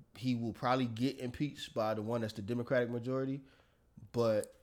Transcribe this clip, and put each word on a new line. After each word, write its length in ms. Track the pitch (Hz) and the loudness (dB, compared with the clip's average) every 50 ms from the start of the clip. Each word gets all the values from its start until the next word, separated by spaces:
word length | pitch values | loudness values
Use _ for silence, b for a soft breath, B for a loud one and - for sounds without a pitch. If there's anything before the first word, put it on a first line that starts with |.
| - - - | -18 -20 -12
he 180 | - 123 127 123 | -4 0 0 0
will 180 | 117 117 113 98 | 2 0 -2 -2
probably 320 | - - 123 127 135 127 | 0 2 4 4 4 2
get 320 | 117 110 110 123 139 - - | 0 0 0 0 0 0 -2
impeached 560 | 127 123 120 - 151 143 - - - - - | -6 -6 -2 -2 -2 -2 -2 -6 -12 -4 -2
by 180 | 117 107 110 | 0 0 2
the 80 | 110 110 | 0 0
one 220 | 104 110 120 120 | 0 0 0 0
that's 100 | 113 107 | 0 -2
the 100 | - - | -4 -6
Democratic 460 | 101 98 120 120 117 - 135 123 123 117 | -4 -2 -2 -2 0 2 2 2 2 2
majority, 540 | 120 120 113 127 131 135 135 135 135 139 135 b b b b b b b b b _ - - - | 0 -2 -2 -2 -2 0 0 -2 -4 -6 -8 b b b b b b b b b _ -20 -16 -2
but 420 | - 120 117 113 110 104 - - - - | 0 2 4 4 4 4 2 -2 -8 -20